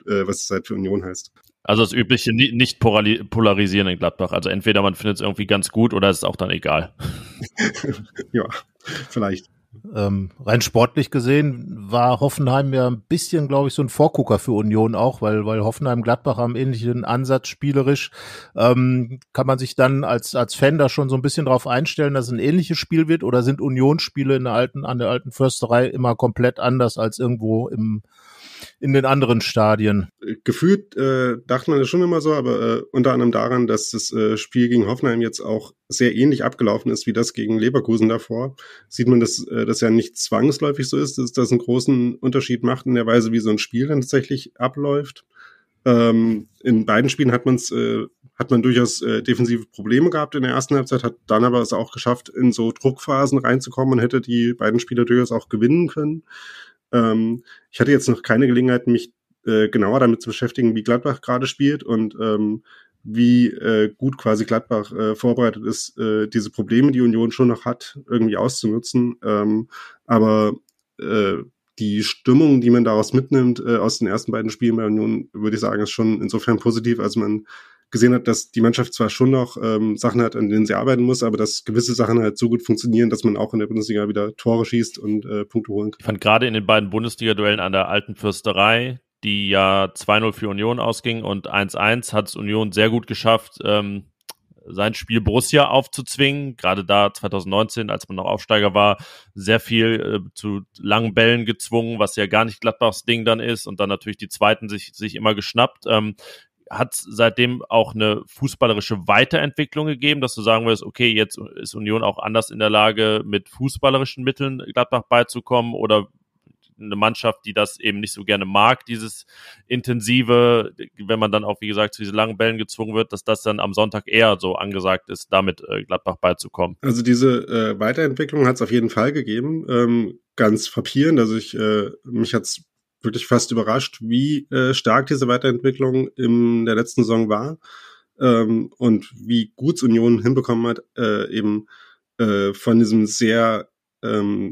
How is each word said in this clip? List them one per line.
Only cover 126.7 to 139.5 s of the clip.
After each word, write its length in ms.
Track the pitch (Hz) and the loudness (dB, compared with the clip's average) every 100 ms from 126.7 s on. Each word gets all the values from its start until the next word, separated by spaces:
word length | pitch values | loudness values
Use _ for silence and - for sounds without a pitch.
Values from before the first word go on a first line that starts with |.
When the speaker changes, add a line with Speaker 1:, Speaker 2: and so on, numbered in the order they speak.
| 82 | -4
Speaker 1:
Also 220 | 139 117 | -4 -2
diese, 440 | 120 120 131 120 - | 2 2 2 2 -2
äh, 320 | 117 110 101 | -4 -2 -2
Weiterentwicklung 680 | 107 131 160 131 147 151 131 | -2 0 -2 -2 -4 0 2
hat's 160 | 123 | 2
auf 100 | 113 | 0
jeden 180 | 120 113 | 0 0
Fall 220 | - 120 | 0 -2
gegeben, 540 | 147 113 107 139 160 - | -2 -4 -4 -4 -6 -2
ähm, 500 | 123 120 120 110 - _ | 0 2 2 -2 -6 _
ganz 320 | - 113 110 - | 0 2 2 -2
frappierend. 540 | - - 135 151 156 | -6 -4 0 4 4
Also 160 | 110 113 | 2 0
ich, 180 | 104 | -6
äh, 360 | - 110 107 101 - | -4 -2 0 -2 -8
mich 320 | - 120 113 | -8 -4 -2
hat's 300 | 117 - - _ _ _ _ | -2 -4 -10 _ _ _ _
wirklich 240 | 117 107 - | -8 -6 0
fast 260 | 120 - | 0 0
überrascht, 460 | 113 107 120 131 - | -2 -2 -2 -4 -8
wie, 480 | 110 120 139 151 139 | -4 -2 0 -2 -4
äh, 240 | 131 127 | -2 0
stark 320 | 131 - 117 135 | 0 2 2 2
diese 220 | 143 127 | 0 0
Weiterentwicklung 800 | 123 131 120 131 131 131 131 131 - | 2 0 0 0 0 0 0 -2 -2
in 480 | 123 117 117 117 | 2 4 4 2
der 100 | 113 | 0
letzten 280 | 110 117 - | 0 0 0
Saison 260 | 113 113 110 | 2 2 2
war, 300 | 107 131 160 - - - - _ - | -2 -4 -10 -16 -20 -20 -20 _ -2
ähm, 540 | 127 117 110 113 - - | 2 4 2 0 -4 -2
und 340 | 123 107 - | 2 2 0
wie 380 | - 104 117 110 | -12 -2 -2 -2